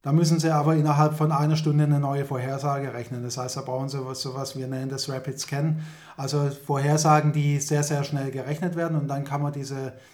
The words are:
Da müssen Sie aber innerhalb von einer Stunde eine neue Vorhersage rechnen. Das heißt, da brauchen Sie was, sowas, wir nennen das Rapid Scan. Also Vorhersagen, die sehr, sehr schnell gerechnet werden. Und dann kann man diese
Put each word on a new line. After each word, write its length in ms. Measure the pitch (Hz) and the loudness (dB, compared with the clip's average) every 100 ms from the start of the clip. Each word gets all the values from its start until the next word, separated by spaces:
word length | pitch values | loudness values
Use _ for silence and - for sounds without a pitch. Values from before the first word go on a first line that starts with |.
Da 100 | 139 | 4
müssen 280 | 156 160 160 | 4 6 4
Sie 120 | 160 | 4
aber 240 | 151 147 160 | 4 4 4
innerhalb 400 | 151 147 151 151 | 4 4 4 4
von 160 | 156 | 2
einer 240 | 143 151 156 | 2 2 2
Stunde 300 | 156 147 151 | 4 4 4
eine 140 | 143 | 4
neue 260 | 139 139 139 | 2 -2 -2
Vorhersage 680 | 131 127 135 143 139 135 | -4 -4 -2 -2 -2 -4
rechnen. 300 | 117 120 123 | -8 -8 -8
Das 160 | 123 127 | -6 -6
heißt, 180 | 127 139 | -6 -6
da 40 | |
brauchen 280 | 131 131 135 | -4 -4 -4
Sie 160 | 139 131 | -4 -6
was, 160 | 131 | -6
sowas, 340 | 143 135 131 135 | -8 -6 -8 -6
wir 120 | 131 | -6
nennen 200 | 131 131 | -4 -6
das 220 | 131 - | -6 -6
Rapid 300 | 131 139 - | -6 -6 -8
Scan. 400 | - 143 160 156 - - - - | -6 -2 0 -2 -6 -16 -18 -10
Also 360 | 135 147 143 | -2 0 0
Vorhersagen, 840 | - - 139 147 151 156 151 147 | -2 -4 0 2 4 6 6 4
die 240 | 147 147 143 | 2 2 0
sehr, 240 | - 147 | 0 0
sehr 220 | 147 147 | 0 -2
schnell 260 | 143 147 135 | -2 -2 -4
gerechnet 460 | 131 127 151 175 156 | -6 -6 -4 -4 -2
werden. 240 | 170 156 | -2 0
Und 80 | 139 | -2
dann 160 | 139 | -4
kann 180 | 139 143 | -4 -2
man 100 | 147 | -2
diese 420 | 143 131 139 131 - - | -4 -8 -6 -8 -10 -20